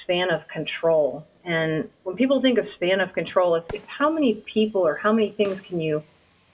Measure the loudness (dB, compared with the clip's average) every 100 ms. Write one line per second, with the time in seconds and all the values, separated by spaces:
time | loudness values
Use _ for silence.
0 | -4 -2 0 -2 -4 -10 -8 -2 2 4
1 | 2 -2 -14 _ -4 -2 0 -2 -6 _
2 | -8 0 2 4 4 2 -2 -2 0 0
3 | 0 -4 -2 2 2 2 -2 -14 -12 -2
4 | 0 2 0 0 -2 0 0 2 0 0
5 | 0 2 0 0 -2 -2 -6 -4 -2 -2
6 | -6 _ _ _ _